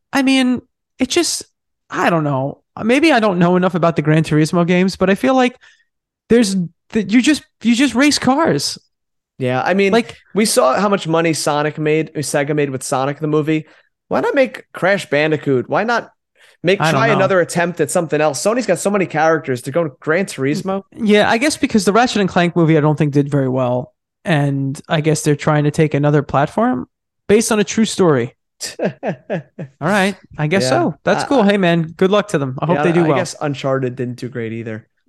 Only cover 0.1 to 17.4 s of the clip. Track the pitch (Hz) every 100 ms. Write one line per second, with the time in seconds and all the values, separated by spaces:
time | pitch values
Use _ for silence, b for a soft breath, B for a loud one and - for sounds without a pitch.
0.1 | 262 262 262 254 247 - _ _ _ 254
1.1 | 349 311 - - _ _ _ _ 165 233
2.1 | 170 147 135 139 - _ - 214 269 320
3.1 | 254 214 180 175 180 185 180 170 165 147
4.1 | 156 156 151 156 175 170 180 190 - 185
5.1 | 196 254 262 247 - b b b _ _
6.1 | _ _ 233 202 190 165 - _ 220 190
7.1 | 240 233 302 - _ 220 233 277 220 294
8.1 | - 254 277 330 143 - - _ _ _
9.1 | _ _ - 127 127 - 190 196 226 233
10.1 | - _ 185 220 - 254 254 202 196 156
11.1 | 165 165 147 160 147 151 151 151 156 156
12.1 | 151 139 151 143 147 143 131 - 135 135
13.1 | 143 156 151 151 156 151 b b _ _
14.1 | 196 440 294 254 - - - 175 196 -
15.1 | 143 156 151 143 131 - 156 220 233 -
16.1 | _ _ b b b 165 196 156 143 139
17.1 | - 190 190